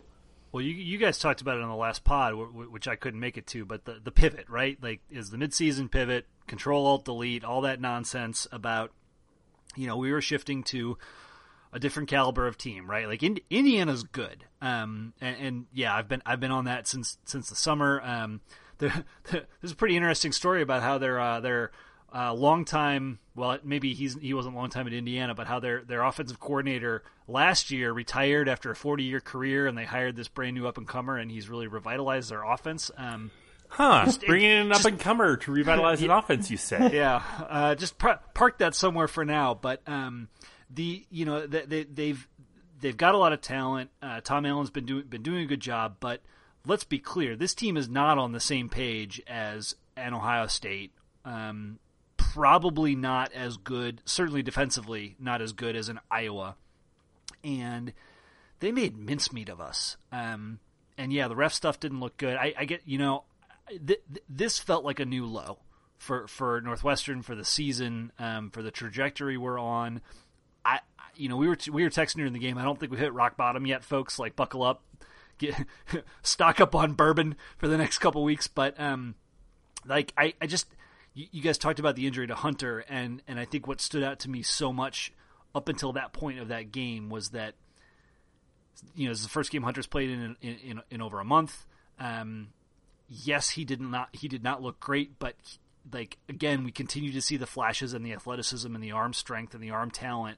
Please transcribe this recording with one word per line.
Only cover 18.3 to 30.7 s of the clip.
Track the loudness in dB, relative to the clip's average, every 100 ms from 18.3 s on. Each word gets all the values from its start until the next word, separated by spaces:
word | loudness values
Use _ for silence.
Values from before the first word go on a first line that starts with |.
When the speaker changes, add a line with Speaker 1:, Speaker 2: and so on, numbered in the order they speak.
| -8 -14 -20
Speaker 1:
<laughs> | -16 -2
the, | -2 -2 -6 -12 -6
the, | -6 -6 -12
there's | -8
a | 2
pretty | 4 4
interesting | 4 2 0
story | 0 2 4
about | 4 2
how | 2 2
their, | 2 2
uh, | 0 0
their, | 0 0 -2 -8 -20 -20 -10
uh, | -4 -2
longtime, | 4 6 6 4 2 2 2 -2 -8 _ -4
well, | -2 -2
maybe | -2 -2 0
he's, | -2 -4 -4
he | -4
wasn't | -2 -4
long | -4 -6
time | -4 -4
at |
Indiana, | -4 -4 -4 -4
but | -4 -4
how | -2
their, | 0 -2 -2
their | 0
offensive | 2 0 -6 -8
coordinator | -2 0 0 0 -2 -2 -6 _ -2
last | 4 4 4 2
year | 0 -2
retired | -2 -2 0 4 4 2
after | 0 -2
a | -4
forty-year | -2 0 0 -4
career, | -6 -6 0 2 2
and | 0
they | -4
hired | -2 -2 -4
this | -8
brand | -6 -4 -2
new |
up | -4